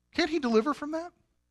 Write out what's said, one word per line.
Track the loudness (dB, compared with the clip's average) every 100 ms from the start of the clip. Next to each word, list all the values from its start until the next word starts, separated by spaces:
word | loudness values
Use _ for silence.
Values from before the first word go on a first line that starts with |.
| _
Can't | -2 0
he | 0
deliver | 2 2 2
from | -2 -4
that? | -6 -8 -14 _ _ _